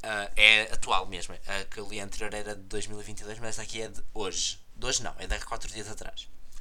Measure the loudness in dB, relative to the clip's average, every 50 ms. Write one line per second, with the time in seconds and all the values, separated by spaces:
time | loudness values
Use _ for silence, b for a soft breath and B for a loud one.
0 | -6 -4 -2 -2 -2 2 6 8 10 10 10 8 6 4 4 4 6 6 4 4
1 | 4 2 -2 -4 -6 -6 -6 -4 -4 -2 -2 -2 -2 -4 -4 -4 -4 -4 -4 -4
2 | -4 -2 -2 -2 -2 -2 -2 -4 -4 -4 -6 -8 -6 -4 -2 -2 -2 -2 -4 -4
3 | -4 -6 -6 -6 -6 -6 -6 -4 -2 -2 -2 -2 -2 -4 -4 -6 -6 -4 -2 0
4 | 0 0 0 0 0 0 0 0 0 -2 -2 -6 -10 -14 -8 -2 0 0 0 0
5 | 0 -2 -4 -2 -2 -2 -2 -2 -2 -4 -4 -2 -2 -4 -4 -6 -6 -6 -6 -6
6 | -6 -6 -6 -6 -8 -8 -8 -8 B B B B